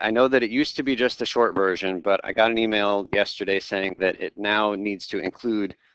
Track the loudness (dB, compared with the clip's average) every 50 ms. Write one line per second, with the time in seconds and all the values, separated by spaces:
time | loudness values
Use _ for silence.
0 | 0 0 2 4 4 4 4 4 2 2 0 0 0 0 -2 -4 -2 -2 0 0
1 | 0 0 -2 -2 -6 -2 2 2 2 2 2 2 2 2 0 0 -2 -2 -4 -2
2 | 0 0 0 0 0 -2 2 2 2 4 4 2 2 2 2 2 2 2 0 0
3 | -2 -2 0 0 0 0 -2 -4 -2 -2 -2 -2 -2 -2 -4 -2 -2 -4 -2 0
4 | 0 0 0 -2 -6 -8 -6 -6 -2 0 2 2 2 2 0 -2 -2 -4 -4 -6
5 | -8 -8 -6 -6 -4 -6 -6 -6 -4 -2 -2 -2 -2 -4 -6 _ _ _ _